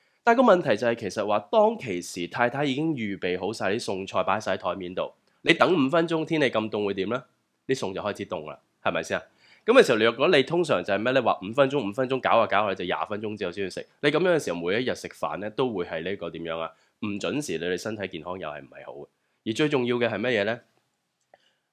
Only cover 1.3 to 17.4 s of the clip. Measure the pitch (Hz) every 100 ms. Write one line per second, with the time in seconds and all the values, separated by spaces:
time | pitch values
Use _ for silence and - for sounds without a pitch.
1.3 | 104 - 226 214 233 131 87 - - 87
2.3 | 123 120 135 147 131 160 143 107 92 92
3.3 | 90 90 113 101 110 117 98 98 104 92
4.3 | 101 107 98 95 90 90 90 73 - _
5.3 | _ 143 165 151 170 135 165 165 165 156
6.3 | 160 131 110 107 107 104 98 95 123 -
7.3 | _ _ _ - 135 98 90 98 101 101
8.3 | 87 76 71 _ _ - 85 82 95 -
9.3 | _ _ _ - 254 196 110 113 117 156
10.3 | 156 131 170 156 98 87 98 117 131 110
11.3 | - 117 113 135 143 101 104 131 127 -
12.3 | 107 104 98 104 98 90 80 82 104 107
13.3 | 107 92 92 95 - - _ 147 151 180
14.3 | 160 98 87 85 107 127 90 90 - 76
15.3 | 78 104 - 131 101 87 82 85 101 85
16.3 | 82 82 82 80 - _ _ 107 101 85
17.3 | 135